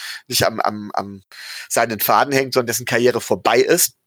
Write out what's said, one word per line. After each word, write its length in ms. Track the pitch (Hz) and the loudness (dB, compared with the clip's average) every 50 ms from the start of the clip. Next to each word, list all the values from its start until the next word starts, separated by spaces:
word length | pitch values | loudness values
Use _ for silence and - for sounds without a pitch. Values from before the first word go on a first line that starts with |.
| - - - - _ | -14 -14 -14 -14 _
nicht 180 | - 123 - 101 | -6 -2 0 0
am, 140 | 90 113 - | 0 0 -2
am, 320 | - - 104 107 104 101 - | -4 -4 -4 -4 -10 -8 -8
am 280 | - 98 101 101 98 _ _ - - - - - - - - | -8 -8 -8 -12 -18 _ _ -20 -20 -18 -16 -16 -16 -10 -4
seinen 320 | - 120 117 117 110 101 | 0 0 0 0 0 -2
Faden 320 | - - 110 107 120 143 139 | 0 2 4 4 4 4 2
hängt, 200 | 135 135 127 - | 0 0 2 0
sondern 140 | 131 120 | 0 0
dessen 180 | 117 113 123 123 | 0 -2 -4 -4
Karriere 360 | - 123 117 120 123 113 113 | -2 0 2 2 4 2 2
vorbei 400 | - - 117 92 - 110 117 127 | 0 -2 -2 0 2 2 4 4
ist, 320 | 135 - 165 170 - - _ _ _ | 4 4 4 2 2 -2 _ _ _